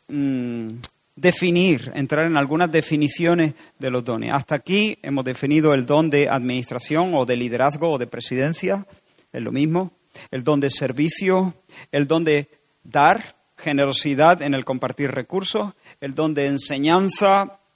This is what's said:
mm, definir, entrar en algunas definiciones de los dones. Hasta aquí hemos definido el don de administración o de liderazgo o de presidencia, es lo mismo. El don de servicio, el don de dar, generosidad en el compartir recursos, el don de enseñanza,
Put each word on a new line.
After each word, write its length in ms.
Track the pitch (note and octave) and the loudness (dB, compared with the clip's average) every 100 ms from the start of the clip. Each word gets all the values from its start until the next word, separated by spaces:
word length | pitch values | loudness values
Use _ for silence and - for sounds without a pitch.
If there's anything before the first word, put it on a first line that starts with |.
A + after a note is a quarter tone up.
| - | -10
mm, 680 | C#3+ C#3 C3 B2 A#2+ A2 A#2 - _ _ | -4 -2 -2 -4 -6 -8 -10 -14 _ _
definir, 800 | - F3+ E3+ F3+ F3 F#3 C#3+ C3 | -2 0 2 2 4 4 2 -2
entrar 300 | D3 C3+ D3+ | -6 -2 0
en 140 | E3 D#3 | 0 0
algunas 340 | C3+ D#3+ F3 | 0 0 2
definiciones 800 | D#3+ - D3+ D3 - E3+ E3+ D#3 - - - | 0 0 0 0 0 2 2 2 -2 -18 -10
de 120 | C3+ | -4
los 120 | B2 | -4
dones. 300 | A#2+ A2+ A#2 | -4 -4 -2
Hasta 220 | C3+ - | -4 -2
aquí 440 | D3 - G3 G#3+ - | -6 -2 0 0 -4
hemos 240 | C#3+ C#3 B2+ | -6 -4 -4
definido 480 | B2 C#3 D3+ D#3 | -4 0 4 4
el 100 | C#3 | 2
don 240 | B2 D3 D#3+ | 4 2 4
de 220 | C#3+ C#3+ | 2 2
administración 840 | C3+ B2 B2+ A#2+ B2 - D#3 F3+ | 0 -2 -4 -6 -8 -4 -2 0
o 120 | D#3 B2 | 0 0
de 100 | B2 | -2
liderazgo 540 | A#2+ A#2+ C#3 D3 E3 | -2 2 0 0 -2
o 80 | C#3+ | -2
de 80 | A#2+ | -4
presidencia, 800 | A#2 - B2+ C#3+ E3 F#3 G3 G3+ - _ _ _ | -8 -6 -2 -2 -2 -2 -4 -6 -20 _ _ _
es 120 | B2 | -10
lo 100 | A2 | -6
mismo. 400 | C3 D#3 E3+ F#3 _ _ - - | -2 0 0 -4 _ _ -20 -12
El 120 | B2+ | -6
don 160 | B2 D3 | 0 2
de 120 | C3+ | 2
servicio, 840 | - C3+ B2+ D#3+ - F#3+ F#3 F#3 - _ - - | 0 -2 -2 -2 0 0 2 0 -4 _ -20 -6
el 160 | C#3+ C#3+ | -2 2
don 180 | D#3+ | 2
de 240 | D#3+ D3 C#3+ _ _ _ | 2 0 -2 _ _ _
dar, 540 | - C#3+ D3+ G3 - _ _ - | -4 4 4 4 -2 _ _ -10
generosidad 840 | D#3 C#3 C#3 C3 D3+ C3+ D#3 F3+ | -4 0 0 0 -2 4 6 6
en 140 | D3 | 2
el 100 | C#3 | -4
compartir 460 | C3 C3 B2+ C3 C#3 | -4 -4 -6 -4 -6
recursos, 640 | B2 A#2+ F#3 F#3+ A3 G3+ - - - | -6 -6 -6 -4 -4 -6 -10 -20 -14
el 140 | C#3 | -10
don 180 | C3+ D#3 | -2 -2
de 140 | D3 C#3 | 0 -2
enseñanza, 1120 | C#3 - C#3 D3 F3+ G3 - G3+ G3 G3 - _ | -2 -4 -2 2 4 2 2 4 4 0 -8 _